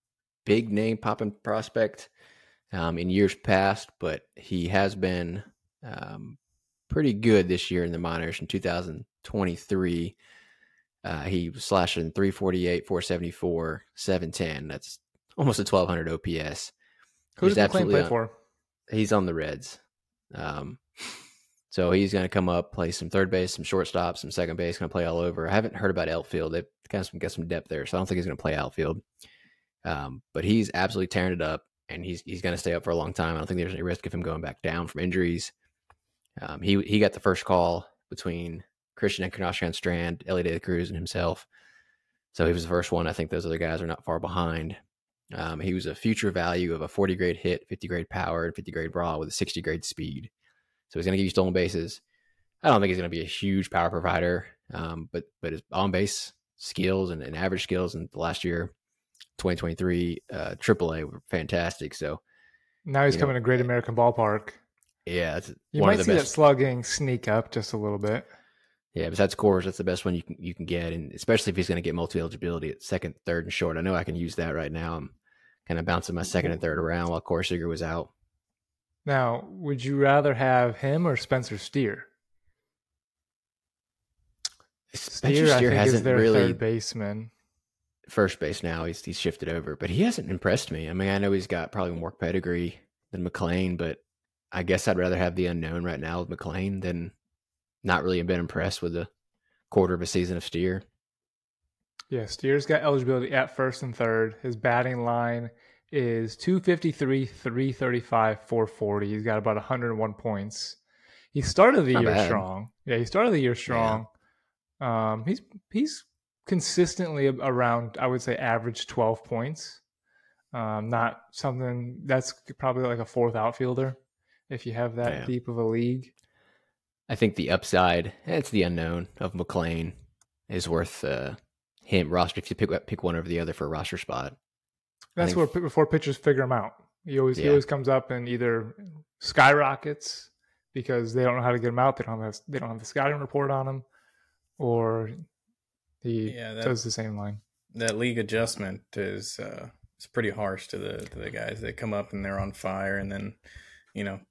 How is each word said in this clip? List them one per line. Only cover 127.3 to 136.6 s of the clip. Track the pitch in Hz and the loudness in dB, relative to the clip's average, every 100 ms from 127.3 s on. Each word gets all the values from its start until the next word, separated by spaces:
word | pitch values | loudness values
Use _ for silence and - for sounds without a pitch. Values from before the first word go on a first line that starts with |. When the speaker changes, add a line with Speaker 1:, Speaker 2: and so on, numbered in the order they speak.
| - | 2
Speaker 1:
the | 71 | 0
upside, | 90 - 92 90 87 85 - | 0 4 4 6 4 0 -8
it's | - 165 131 | -4 -2 0
the | 107 | 2
unknown | 87 85 82 87 90 - | 2 2 -2 -4 -6 -8
of | 92 | -8
McLean, | 90 85 92 82 82 82 - - _ _ _ _ | -6 -4 -2 -2 -2 -6 -8 -20 _ _ _ _
is | 92 82 | -6 -2
worth, | 82 85 - | -2 -2 -6
uh, | 76 65 67 - _ _ _ _ | -4 -4 -6 -10 _ _ _ _
him | - 98 78 | 0 2 2
roster | 87 87 - | 2 0 -2
if | - | -8
you | |
pick, | - 107 87 - | -2 0 -2 -4
pick | 104 | -4
one | 90 82 | -2 -2
over | 82 | -2
the | 85 | -4
other | 82 | -4
for | - | -4
a | 73 | -6
roster | 78 95 87 | -4 -6 -8
spot. | - 127 139 | -8 -8 -8
I | 131 _ _ _ _ _ _ - 170 | -12 _ _ _ _ _ _ -10 -2
Speaker 2:
That's | 175 | 0
Speaker 1:
think | 180 | 2
Speaker 2:
where | 156 | 2
p-, | 180 | 0
before | 165 160 151 | 0 2 4
pitchers | 160 143 131 | 4 0 0
figure | 151 135 | 2 2
him | 127 | 2
out. | 123 | 0